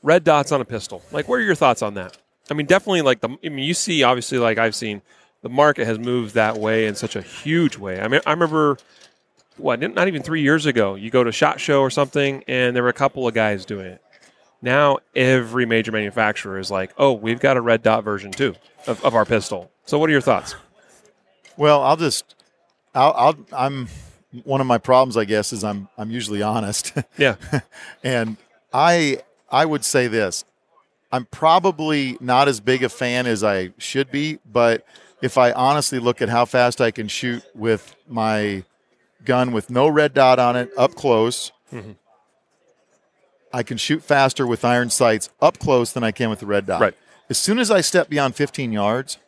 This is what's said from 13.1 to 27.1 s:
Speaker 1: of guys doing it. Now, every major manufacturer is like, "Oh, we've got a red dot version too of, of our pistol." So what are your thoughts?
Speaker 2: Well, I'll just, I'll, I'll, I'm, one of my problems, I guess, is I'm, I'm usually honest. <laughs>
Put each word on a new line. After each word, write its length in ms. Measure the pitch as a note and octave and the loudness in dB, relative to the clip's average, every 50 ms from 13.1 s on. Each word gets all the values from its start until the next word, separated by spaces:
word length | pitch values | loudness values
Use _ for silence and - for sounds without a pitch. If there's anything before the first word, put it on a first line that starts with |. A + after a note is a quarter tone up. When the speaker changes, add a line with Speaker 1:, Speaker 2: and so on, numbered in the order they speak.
| _ C#3 B2+ A#2+ | _ -2 -4 -2
Speaker 1:
of 40 | A2 | 0
guys 320 | A#2 A2 G#2+ G#2 G2 F#2 | 0 0 0 0 -4 -6
doing 220 | - G#2+ G2 F#2+ | -10 -10 -10 -10
it. 160 | F#2 F#2 - _ _ _ _ _ _ _ _ _ _ _ _ | -14 -16 -20 _ _ _ _ _ _ _ _ _ _ _ _
Now, 380 | - A#2+ B2+ C#3+ D3 C#3+ C#3 - _ _ _ | -4 0 2 2 4 2 2 0 _ _ _
every 500 | C3+ B2+ B2+ C3 B2+ A#2+ A2+ A#2 B2+ B2 | 0 2 4 4 2 0 -2 -2 -2 0
major 260 | A2+ A2+ A2+ A2 A2+ A2 | 0 0 0 0 0 -4
manufacturer 680 | A2 G#2+ G2+ G2+ A#2+ A2 G#2+ G#2 - - G2+ F#2+ F#2+ | -4 -4 -4 -2 0 0 0 0 -4 -8 -10 -10 -10
is 120 | F#2+ F#2 | -8 -6
like, 200 | G2+ F#2+ F#2+ F#2+ _ - | -4 -4 -6 -6 _ 0
"Oh, 140 | - C#3 B2+ | 2 2 2
we've 280 | G#2+ G#2 A2+ A#2 A#2+ | 0 -2 -4 -2 0
got 160 | - C#3 C3+ | 2 0 0
a 40 | B2+ | 2
red 220 | A#2 A#2 A2+ A2+ - | 2 2 2 2 4
dot 200 | A2 A2 A2+ G#2 | 2 2 2 0
version 280 | G#2+ G#2 G2 F#2+ G2+ F#2+ | -4 -6 -6 -6 -10 -6
too 240 | - C#3 B2+ F2 - _ _ _ _ - - | -4 -4 -4 -4 -6 _ _ _ _ -8 -8
of, 140 | A#2 G#2 - | -8 0 0
of 100 | C3+ A#2 | 0 2
our 100 | A#2 G#2+ | 2 2
pistol." 460 | - A#2+ G#2+ G2 - G#2+ F#2 F2 - _ _ _ | 2 0 -2 -2 -4 -10 -10 -12 -16 _ _ _
So 120 | - - D3 | -4 -2 0
what 100 | D#3 D#3+ | 0 2
are 20 | D3+ | 2
your 80 | C#3 | 2
thoughts? 360 | B2 - A#2+ F#2 - - - - _ _ _ _ _ _ _ _ _ _ _ _ _ _ _ _ _ - _ | 2 2 0 0 -2 -8 -16 -16 _ _ _ _ _ _ _ _ _ _ _ _ _ _ _ _ _ -20 _
Speaker 2:
Well, 240 | - D3 D3+ D3 C#3+ C3+ | 0 4 4 4 4 4
I'll 140 | C3 D3+ | 2 2
just, 380 | D#3+ E3 D3 - - - _ _ _ _ _ _ _ _ _ _ _ _ _ _ | 2 2 -2 -2 -4 -8 _ _ _ _ _ _ _ _ _ _ _ _ _ _
I'll, 180 | C3+ C3 D3+ D#3 | 2 2 2 4
I'll, 200 | B2+ A#2+ C#3+ D#3+ D3 A2 _ - | 4 2 2 2 0 -8 _ -6
I'm, 360 | C#3 B2+ C#3 C#3 C3+ B2 - - - - - _ _ _ _ - A#2+ - | -4 -4 -4 -4 -6 -10 -12 -14 -18 -20 -20 _ _ _ _ -20 -18 -8
one 160 | C#3 C3+ C3+ | -4 -2 -2
of 60 | C3+ | 0
my 120 | B2+ B2 A2+ | 2 0 0
problems, 380 | _ - C3 B2+ C3 C3 A2 | _ 4 4 4 4 4 2
I 80 | A#2 A2 | -2 0
guess, 260 | G2+ A2 G#2+ G2+ - - | 0 0 -2 -2 -2 -6
is 100 | G#2+ G2+ | -6 -6
I'm, 260 | G#2+ G#2 G2+ G2 G2+ _ | -6 -6 -6 -10 -14 _
I'm 140 | - G#2+ A2 | -12 -12 -10
usually 320 | A2+ B2 A#2 G2+ G#2+ G2+ G#2 | -8 -8 -8 -6 -6 -4 -2
honest. 500 | G#2+ A2 A#2 G#2+ G2+ G#2 - - - - D#3 B2+ | -2 -2 -2 -4 -4 -6 -6 -8 -6 -6 -6 -8
<laughs> 120 | _ | _